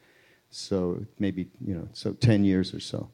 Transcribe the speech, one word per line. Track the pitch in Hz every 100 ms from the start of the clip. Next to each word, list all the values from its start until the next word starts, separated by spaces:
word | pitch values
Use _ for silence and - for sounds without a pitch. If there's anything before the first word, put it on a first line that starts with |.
| _ _ _ _ _
So | - - 98 90 87 101 -
maybe, | 101 90 90 - -
you | 85
know, | 82
so | - 107
ten | 98 113 104 101
years | 95 90
or | -
so, | - - -